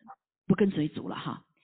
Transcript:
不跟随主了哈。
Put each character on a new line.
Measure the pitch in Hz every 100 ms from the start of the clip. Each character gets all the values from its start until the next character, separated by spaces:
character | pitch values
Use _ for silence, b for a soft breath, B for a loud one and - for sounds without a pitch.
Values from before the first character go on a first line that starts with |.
| - - _ _ -
不 |
跟 | 190 202
随 | 175 151
主 | - -
了 | -
哈。 | 147 - _ _